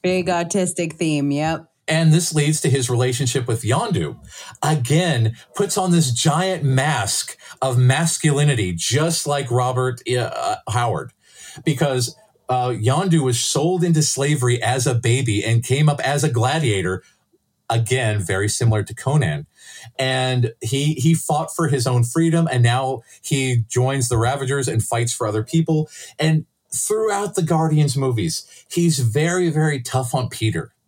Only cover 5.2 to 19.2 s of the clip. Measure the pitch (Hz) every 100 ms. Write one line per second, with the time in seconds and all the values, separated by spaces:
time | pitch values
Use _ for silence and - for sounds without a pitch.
5.2 | 113 117 - - 196 - 185 170 131 120
6.2 | 160 151 190 180 147 131 143 135 95 -
7.2 | - - - - 135 123 127 139 170 -
8.2 | 160 143 147 127 92 85 - 131 160 165
9.2 | 143 143 127 123 127 127 127 123 - 123
10.2 | 110 - - - - 117 117 82 - _
11.2 | _ - - - - 135 147 127 120 -
12.2 | _ _ - 127 123 117 110 143 190 160
13.2 | 131 120 - 147 156 180 175 156 151 -
14.2 | 139 147 123 120 113 135 123 120 117 127
15.2 | 123 104 113 117 - 135 151 143 131 147
16.2 | 147 117 123 160 135 98 90 92 _ _
17.2 | _ _ _ _ _ 117 113 127 113 104
18.2 | 87 95 104 - 120 107 - - - 151